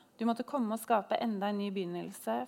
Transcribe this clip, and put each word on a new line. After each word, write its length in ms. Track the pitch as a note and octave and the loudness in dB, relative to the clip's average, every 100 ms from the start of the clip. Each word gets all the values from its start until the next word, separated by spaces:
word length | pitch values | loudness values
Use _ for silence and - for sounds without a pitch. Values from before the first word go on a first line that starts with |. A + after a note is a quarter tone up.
| - - | -16 -2
Du 80 | A3+ | 0
måtte 220 | A#3 - | 0 0
komme 260 | C#4+ G#3+ | 0 0
og 80 | A3+ | -2
skape 380 | - A3 G3 - | 4 2 4 0
enda 300 | A#3 G3+ G3+ | 2 0 0
en 80 | G#3 | 0
ny 80 | G3+ | 0
begynnelse 640 | G3 F3 F3 E3+ G3 A3 A#3 | -2 -2 -4 -6 -6 -2 -2